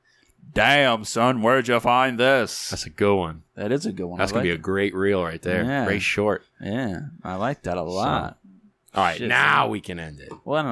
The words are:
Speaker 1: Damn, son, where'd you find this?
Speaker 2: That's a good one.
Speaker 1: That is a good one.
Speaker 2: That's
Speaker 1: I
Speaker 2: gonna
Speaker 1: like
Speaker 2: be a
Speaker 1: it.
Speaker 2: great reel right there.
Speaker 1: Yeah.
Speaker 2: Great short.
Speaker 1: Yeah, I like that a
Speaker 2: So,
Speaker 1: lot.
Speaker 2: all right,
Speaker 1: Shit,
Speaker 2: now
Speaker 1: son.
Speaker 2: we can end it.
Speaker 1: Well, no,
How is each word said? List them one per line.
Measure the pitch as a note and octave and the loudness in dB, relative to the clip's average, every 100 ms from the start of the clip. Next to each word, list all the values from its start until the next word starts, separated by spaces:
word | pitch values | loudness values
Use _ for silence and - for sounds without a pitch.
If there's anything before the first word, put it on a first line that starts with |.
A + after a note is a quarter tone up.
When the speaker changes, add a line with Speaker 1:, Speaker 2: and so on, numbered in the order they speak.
| _ _ _ _ - | _ _ _ _ -6
Speaker 1:
Damn, | - A#2 C#3+ C3+ A2+ G#2 | 2 4 6 4 2 -2
son, | A#2 B2 B2+ | 0 2 4
where'd | A2 C3 A#2+ | 4 4 2
you | A#2+ | 2
find | A#2+ B2 C3 A#2 | 4 4 2 2
this? | B2+ C3+ G#2 - - | 4 4 2 -4 -8
Speaker 2:
That's | F#2+ - | -8 -10
a | |
good | - G2+ G2+ | 0 4 4
one. | E2+ D#2+ - - | 0 -6 -14 -8
Speaker 1:
That | G#2 | -2
is | C#3+ F#3+ | -2 -4
a | |
good | F#2 F2 | -6 -8
one. | F2+ | -4
Speaker 2:
That's | G2 | -2
Speaker 1:
I | A2 | 0
Speaker 2:
gonna | |
Speaker 1:
like | F#2 | 0
Speaker 2:
be | |
a | E2+ | -2
Speaker 1:
it. | |
Speaker 2:
great | E2+ G2 G2+ | -2 0 0
reel | F#2 G2 G2 | 0 0 2
right | E2+ E2 | -2 -4
there. | F2+ F2+ | -2 0
Speaker 1:
Yeah. | A#2 C#3 G#2 | 0 -2 -2
Speaker 2:
Great | G2+ | -2
short. | - - G#2 F#2+ - - | -2 0 0 -2 -6 -12
Speaker 1:
Yeah, | F2+ A2+ B2 F#2 D3 - | -8 -6 -6 -8 -10 -14
I | - F#2 | -10 -6
like | A#2 C#3+ | -6 -6
that | - F2 | -6 -6
a | |
Speaker 2:
So, | E2 | -4
Speaker 1:
lot. | F#2 B2+ C3 C#2+ - - _ _ _ _ | -4 -2 -2 -4 -12 -20 _ _ _ _
Speaker 2:
all | - | 0
right, | F2+ E2 | 0 0
Speaker 1:
Shit, | A#2 | 0
Speaker 2:
now | B2 C#3+ C#3+ | 2 4 4
Speaker 1:
son. | B2 | 2
Speaker 2:
we | G#2+ | -2
can | - F2 | -8 -10
end | D#2+ C#2+ | -10 -14
it. | - - - | -18 -14 -4
Speaker 1:
Well, | D3+ | -2
no, | C#3+ | -2